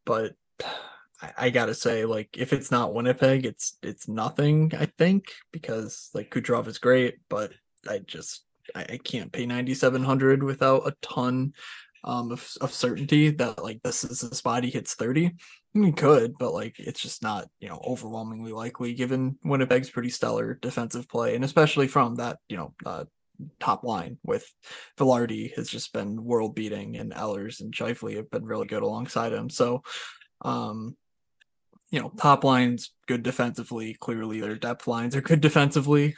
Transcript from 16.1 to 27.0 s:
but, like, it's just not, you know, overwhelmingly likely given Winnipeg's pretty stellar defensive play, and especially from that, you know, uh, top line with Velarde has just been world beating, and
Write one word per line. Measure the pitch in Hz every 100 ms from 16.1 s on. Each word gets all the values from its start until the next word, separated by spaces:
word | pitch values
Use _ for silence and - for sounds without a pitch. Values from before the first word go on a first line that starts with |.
| 143 117 147
but, | 123
like, | 85 110 -
it's | - -
just | - -
not, | 110 104 - _
you | 101
know, | 82 -
overwhelmingly | 123 110 113 110 110 113
likely | 110 117 - 120
given | 120 123 131 131 143
Winnipeg's | 151 139 127 127 131
pretty | - 123
stellar | - 117 113 113
defensive | 120 113 - 117 120 -
play, | 117 120
and | 120
especially | 135 - 151 147 135
from | 147 120
that, | 120 120 - -
you | 98
know, | 73 - -
uh, | - - _ _ - 151 -
top | - 98
line | 120 101 85 135
with | - - - _ - - - -
Velarde | 131 123 117 110 113 -
has | 120
just | 113 -
been | 113 101 110
world | 117 117 110
beating, | 110 107 101 101
and | -